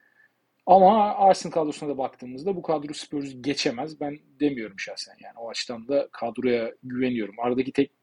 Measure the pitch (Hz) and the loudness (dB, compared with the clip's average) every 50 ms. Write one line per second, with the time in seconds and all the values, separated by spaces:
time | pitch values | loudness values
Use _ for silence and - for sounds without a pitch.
0 | _ _ _ _ _ _ _ _ _ _ _ _ - - 180 196 185 185 220 220 | _ _ _ _ _ _ _ _ _ _ _ _ 4 6 8 10 10 8 8 6
1 | 208 208 208 202 196 190 180 - - 170 - 170 156 151 147 - 160 147 139 131 | 4 2 2 4 6 6 6 4 2 -4 -2 -2 -2 -2 -2 -6 -6 -6 -4 -4
2 | 131 131 - - 127 123 127 131 151 196 190 170 156 - 160 151 143 147 151 - | -4 -6 -6 -10 -16 -14 -14 -6 -4 -4 -4 -4 -2 -2 -2 -2 -2 -6 -12 -12
3 | - - - 143 139 139 131 127 120 139 139 - - 151 120 120 147 156 156 - | -12 -8 -6 -6 -6 -6 -10 -8 -4 -4 -2 0 0 -2 -2 -2 -6 -8 -8 -8
4 | 147 143 147 151 _ _ _ - 147 147 139 120 110 101 98 - - 107 95 - | -8 -8 -8 -10 _ _ _ -2 0 0 0 -2 -8 -10 -10 -12 -12 -12 -10 -12
5 | - - - _ - 101 - 117 117 113 110 - - - 120 113 113 120 143 139 | -14 -16 -16 _ -20 -20 -18 -14 -12 -10 -8 -10 -8 -8 -10 -12 -6 -2 0 0
6 | - - - - 113 117 - 127 127 127 120 117 113 117 - _ - 127 123 123 | 0 -2 -8 -8 -8 -8 -6 -2 0 0 0 0 -2 -4 -8 _ -14 -10 -4 -2
7 | 131 127 123 117 104 98 98 113 117 123 123 127 131 135 - - 143 - _ _ | -2 -2 0 -2 -4 -6 -6 -4 -2 -2 0 0 -2 -2 0 0 0 0 _ _